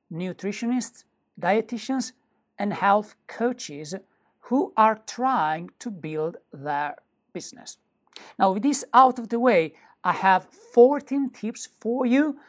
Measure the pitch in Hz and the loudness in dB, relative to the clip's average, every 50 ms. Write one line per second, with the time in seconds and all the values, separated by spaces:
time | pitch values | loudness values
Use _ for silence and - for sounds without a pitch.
0 | _ _ 165 160 180 185 170 - - 196 202 - 240 233 247 254 220 - - - | _ _ -10 -8 -6 -8 -8 -6 -8 -8 -6 -4 -4 -2 -2 -2 -4 -6 -10 -18
1 | _ _ _ _ _ _ _ - - 170 196 226 226 - 247 220 - - - 262 | _ _ _ _ _ _ _ -6 -2 0 0 0 0 -4 -10 -12 -6 -6 -4 -4
2 | - - - _ _ _ _ _ _ _ _ - 202 208 185 - 196 202 196 214 | -4 -6 -10 _ _ _ _ _ _ _ _ -8 -6 -6 -4 -2 2 2 2 2
3 | 208 208 - _ _ - - - 226 247 247 254 - - 147 143 156 151 175 196 | 0 -4 -14 _ _ -20 -8 -4 -4 -4 -4 -6 -12 -14 -12 -14 -12 -12 -12 -12
4 | - _ _ _ _ _ _ _ _ - 233 269 - - - - 214 220 220 214 | -14 _ _ _ _ _ _ _ _ -2 0 0 0 -2 2 4 4 4 2 0
5 | _ - - - 247 262 262 214 156 151 156 165 170 180 _ _ - 240 208 170 | _ -16 -8 -4 -2 0 0 0 0 -2 -2 -4 -8 -12 _ _ -12 -12 -12 -10
6 | 143 156 156 156 156 165 175 - _ _ - 143 135 147 147 143 147 143 - - | -10 -8 -6 -4 -4 -6 -6 -10 _ _ -20 -12 -8 -6 -4 -4 -4 -6 -8 -12
7 | _ _ _ _ _ _ _ 175 - - - - - - - _ _ _ _ _ | _ _ _ _ _ _ _ -14 -14 -14 -18 -18 -20 -20 -20 _ _ _ _ _
8 | _ _ _ - - - - - 202 196 190 185 196 285 285 - - - - 240 | _ _ _ -20 -20 -20 -2 0 0 2 2 2 0 -2 -2 -2 -6 4 6 6
9 | 262 262 254 247 233 208 233 233 240 254 220 175 160 151 - _ _ _ _ _ | 6 6 4 -2 -6 -6 -4 0 2 4 4 4 2 0 -6 _ _ _ _ _
10 | - 180 170 - - 196 185 185 185 _ _ - - - - 247 240 262 285 285 | -4 -4 -4 0 2 2 2 2 0 _ _ -20 -20 0 6 8 8 8 8 0
11 | 277 - 269 277 277 240 - - - 208 - - - - _ _ - 214 240 262 | -4 -4 -4 -4 -4 -4 -6 -8 -10 -10 -10 -10 -16 -18 _ _ -6 -6 -4 -2
12 | 262 240 240 277 302 311 277 - - | 0 2 4 2 2 2 -2 -8 -14